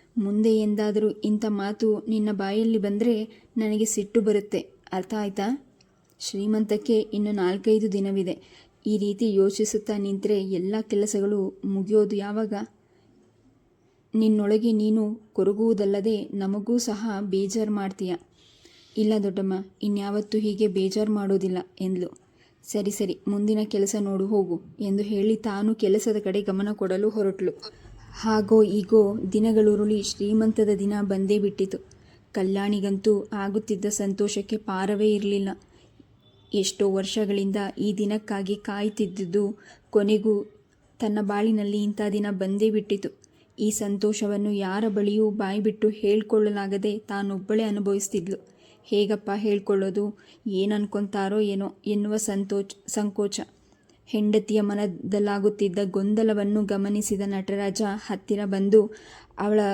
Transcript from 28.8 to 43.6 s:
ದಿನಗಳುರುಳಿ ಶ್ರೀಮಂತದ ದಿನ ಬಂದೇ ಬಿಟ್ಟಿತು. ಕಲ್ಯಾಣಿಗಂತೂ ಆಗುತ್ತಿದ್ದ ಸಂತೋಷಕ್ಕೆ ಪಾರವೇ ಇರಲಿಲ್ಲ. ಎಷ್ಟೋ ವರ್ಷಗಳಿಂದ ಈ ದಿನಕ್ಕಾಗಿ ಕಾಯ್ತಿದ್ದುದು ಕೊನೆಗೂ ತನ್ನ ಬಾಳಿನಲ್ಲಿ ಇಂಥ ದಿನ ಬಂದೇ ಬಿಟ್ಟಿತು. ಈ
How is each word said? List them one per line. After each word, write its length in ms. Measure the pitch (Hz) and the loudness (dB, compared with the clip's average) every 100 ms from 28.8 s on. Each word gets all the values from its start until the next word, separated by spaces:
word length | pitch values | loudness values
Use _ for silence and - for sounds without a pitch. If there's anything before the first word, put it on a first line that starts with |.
| 190 220 202 214 190 | 4 6 6 2 -2
ದಿನಗಳುರುಳಿ 680 | 214 220 220 214 208 208 214 | 2 4 6 6 4 2 0
ಶ್ರೀಮಂತದ 680 | 196 - 202 214 220 220 214 202 | -2 -4 0 2 2 4 2 2
ದಿನ 140 | 202 208 | 0 -2
ಬಂದೇ 380 | 196 196 196 208 | -2 0 2 2
ಬಿಟ್ಟಿತು. 400 | 202 202 190 - - - - - _ | 0 -2 -4 -4 -12 -20 -20 -20 _
ಕಲ್ಯಾಣಿಗಂತೂ 920 | 202 190 196 202 208 196 196 214 202 - | -2 0 0 0 0 0 0 2 2 0
ಆಗುತ್ತಿದ್ದ 520 | 208 196 208 208 190 | -6 -4 -4 -2 -4
ಸಂತೋಷಕ್ಕೆ 720 | 202 214 196 196 202 202 196 214 | -2 -2 -4 -2 -2 -2 -4 -6
ಪಾರವೇ 580 | - 190 196 208 214 | -4 -4 -2 2 2
ಇರಲಿಲ್ಲ. 340 | 208 202 202 196 - - _ - - _ _ _ _ _ | 2 0 -2 -2 -6 -14 _ -20 -20 _ _ _ _ _
ಎಷ್ಟೋ 380 | 208 190 - 202 | -2 -2 0 0
ವರ್ಷಗಳಿಂದ 640 | 190 190 220 202 202 196 202 196 - | 0 -2 -2 0 0 -2 -2 -4 -4
ಈ 160 | 208 202 | -2 0
ದಿನಕ್ಕಾಗಿ 560 | 208 214 214 196 190 | 0 -2 -4 -6 -4
ಕಾಯ್ತಿದ್ದುದು 1040 | 208 214 202 214 208 196 190 180 202 202 - - - _ | -4 -6 -4 -4 -2 -4 -4 -2 0 0 -4 -16 -20 _
ಕೊನೆಗೂ 540 | 214 202 214 220 202 208 - _ _ _ _ | 2 4 4 2 0 -2 -14 _ _ _ _
ತನ್ನ 180 | 214 214 | -2 -2
ಬಾಳಿನಲ್ಲಿ 640 | 208 202 220 214 202 208 | -2 0 2 2 0 -2
ಇಂಥ 180 | 208 208 208 | -2 -2 -2
ದಿನ 140 | 208 208 | -2 -2
ಬಂದೇ 400 | 185 190 196 220 | -2 -2 2 2
ಬಿಟ್ಟಿತು. 380 | 214 208 196 - - _ _ _ | 2 -2 -4 -4 -12 _ _ _
ಈ 120 | - | -4